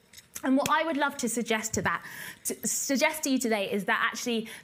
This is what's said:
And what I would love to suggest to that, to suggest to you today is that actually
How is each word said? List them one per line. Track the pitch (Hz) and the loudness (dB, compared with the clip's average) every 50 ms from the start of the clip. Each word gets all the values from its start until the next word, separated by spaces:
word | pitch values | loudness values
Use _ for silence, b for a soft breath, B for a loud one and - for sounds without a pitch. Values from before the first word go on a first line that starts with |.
| _ _ - - - _ - - | _ _ -20 -20 -20 _ -14 -4
And | - 262 262 269 | 0 2 4 4
what | 285 277 | 4 4
I | 294 320 311 | 2 2 2
would | 330 311 277 | 2 0 0
love | 294 285 285 - | 0 0 -2 -2
to | 254 226 | -4 -2
suggest | 226 240 214 - 220 214 214 - | -2 -2 0 0 0 0 0 -2
to | - 208 | -4 0
that, | - 190 170 - B B B B B B B B B | 0 0 -2 -2 B B B B B B B B B
to | - - - - - | -8 -6 -4 -4 -4
suggest | - - - - 277 220 302 311 311 311 | -2 -2 0 0 2 4 4 2 2 0
to | - 294 | 0 2
you | 262 247 | 2 2
today | - 220 220 208 196 - | 2 2 2 2 0 0
is | - 208 180 | -2 -2 2
that | 233 220 - - - | 2 2 2 2 0
actually | - - - 247 233 220 226 B B B | 0 -2 -2 0 0 0 -2 B B B